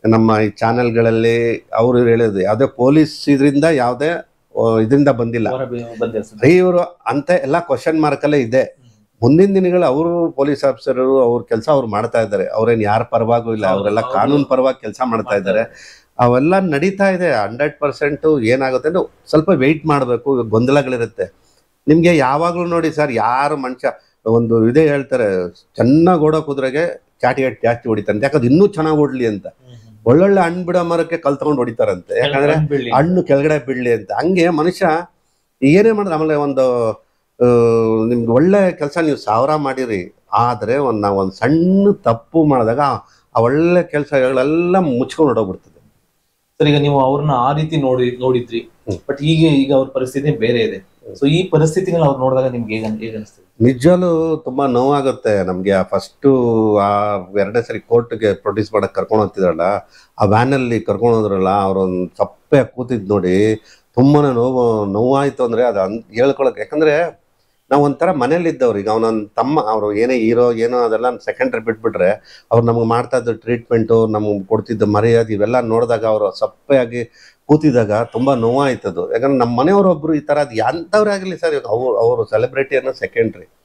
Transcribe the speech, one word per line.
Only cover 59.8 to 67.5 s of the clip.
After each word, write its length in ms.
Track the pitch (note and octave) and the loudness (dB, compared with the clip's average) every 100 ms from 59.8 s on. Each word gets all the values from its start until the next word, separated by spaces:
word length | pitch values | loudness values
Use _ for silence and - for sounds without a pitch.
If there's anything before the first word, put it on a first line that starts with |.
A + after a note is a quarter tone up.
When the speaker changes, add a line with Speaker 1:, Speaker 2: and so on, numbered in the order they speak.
| - _ _ - | -8 _ _ -2
Speaker 1:
ಆ 60 | |
ವ್ಯಾನಲ್ಲಿ 560 | G#2 G#2+ B2+ C#3 B2 A2+ | 2 2 2 0 -2 -4
ಕರ್ಕೊಂಡು 380 | G#2 G2+ A#2 A2+ | -4 -2 0 0
ಹೋದ್ರಲ್ಲ, 300 | G#2+ G2 F#2+ | 0 -2 0
ಅವ್ರೊಂದ್ 600 | G2+ F#2+ F#2+ F#2+ F#2 F2+ _ | 0 0 -2 -2 -4 -8 _
ಸಪ್ಪೆ 460 | G2+ _ _ C#3+ | -8 _ _ 0
ಕೂತಿದ್ 440 | B2 A#2+ B2 A#2+ F#2+ | 0 -6 -6 -6 0
ನೋಡಿ 480 | G2+ F2+ F#2+ G#2+ G#2+ _ _ _ | 0 2 2 2 0 _ _ _
ತುಂಬಾನೇ 380 | - C3+ D3 C#3+ | 2 4 4 2
ನೋವು, 520 | A#2+ B2 B2+ A#2+ A2 | 0 0 0 0 0
ನೋವಾಯ್ತು 600 | G2+ G2 B2 C#3 C#3 B2 | -2 -2 0 0 0 -2
ಅಂದ್ರೆ 200 | B2 A2+ | -2 0
ಅದು 160 | B2 G2+ | 0 0
ಅನ್-, 340 | F#2+ A2+ - | -4 -4 -10
ಹೇಳ್ಕೊಳಕ್. 440 | G#2 C#3 C3+ C3 A2+ | 0 0 2 -2 -2
ಯಾಕಂದ್ರೆ 720 | A2 D3 D#3 D3 E3+ - _ _ _ | -8 0 2 2 -2 -6 _ _ _